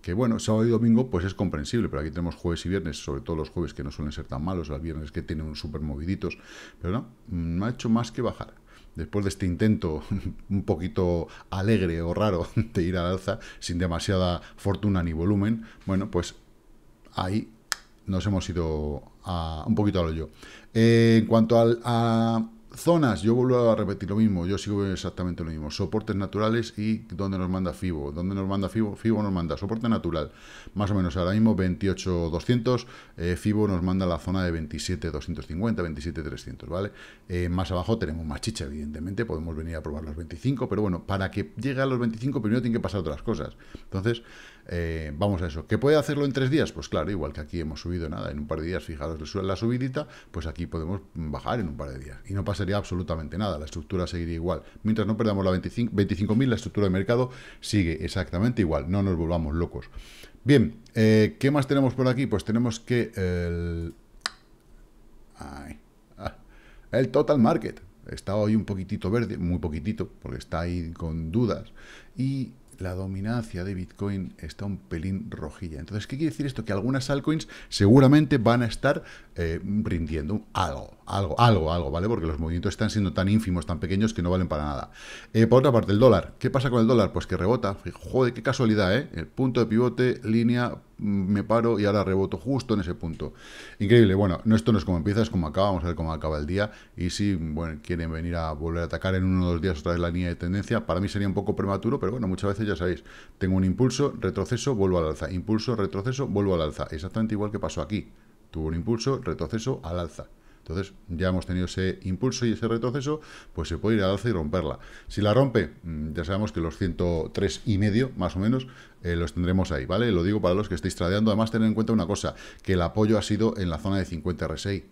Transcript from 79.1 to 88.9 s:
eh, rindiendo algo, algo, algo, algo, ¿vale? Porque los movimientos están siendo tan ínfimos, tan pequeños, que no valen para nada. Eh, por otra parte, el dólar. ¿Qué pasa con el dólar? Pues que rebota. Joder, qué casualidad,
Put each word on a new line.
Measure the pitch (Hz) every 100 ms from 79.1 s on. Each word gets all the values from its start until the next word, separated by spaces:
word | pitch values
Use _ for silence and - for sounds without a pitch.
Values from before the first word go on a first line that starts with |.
| - -
eh, | - 85 82
rindiendo | 95 104 107 87 80 78 76 107 -
algo, | - 87 69 - - -
algo, | 98 95 73
algo, | 120 104 80
algo, | 87 71
¿vale? | 78 98
Porque | 117 80
los | 78
movimientos | 80 85 101
están | - 110
siendo | 110 98
tan | 80 95
ínfimos, | 107 110 87
tan | 76 82
pequeños, | 82 95 110
que | 110
no | 87
valen | 92 87
para | 76
nada. | 73 69 - - - - -
Eh, | 110 113
por | 127
otra | 139
parte, | 117 90
el | 101
dólar. | 127 98 - -
¿Qué | 127
pasa | 135 127
con | 120
el | 113
dólar? | 123 98
Pues | 92 -
que | 90
rebota. | 90 123 101 98 92
Joder, | - - 127 131
qué | 127
casualidad, | 123 127 120 107 92